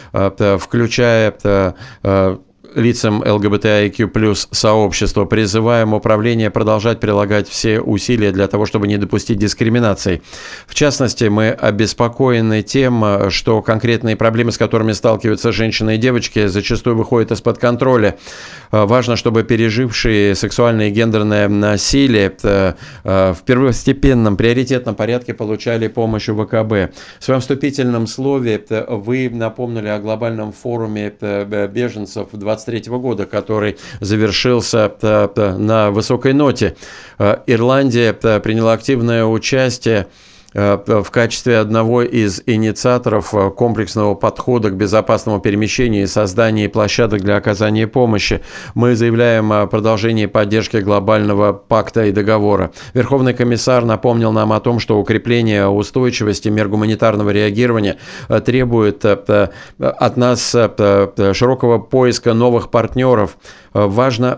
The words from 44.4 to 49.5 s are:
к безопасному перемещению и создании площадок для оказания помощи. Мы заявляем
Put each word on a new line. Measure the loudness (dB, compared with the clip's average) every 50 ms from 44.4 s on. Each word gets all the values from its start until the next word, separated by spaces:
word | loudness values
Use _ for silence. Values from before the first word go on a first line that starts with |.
| -2 0 0 0 0 -2
к | -2
безопасному | -2 0 2 2 2 2 2 0 0 0 -2 -2 0
перемещению | 0 0 0 0 0 -2 0 0 0 0 2 0 0
и |
создании | 0 0 0 -2 0 0 0 0 2 2 0 -2
площадок | 0 0 0 0 0 0 0 0 0 0 0
для | 0 0 0
оказания | 0 0 0 0 0 0 0 0 0 0
помощи. | 0 0 0 2 2 2 0 0 -2 -2 -4 -6 -10 -16 -18 -16 -8 -2
Мы | 0 2 2 2
заявляем | 2 2 2 2 2 2 2 2 2 2 2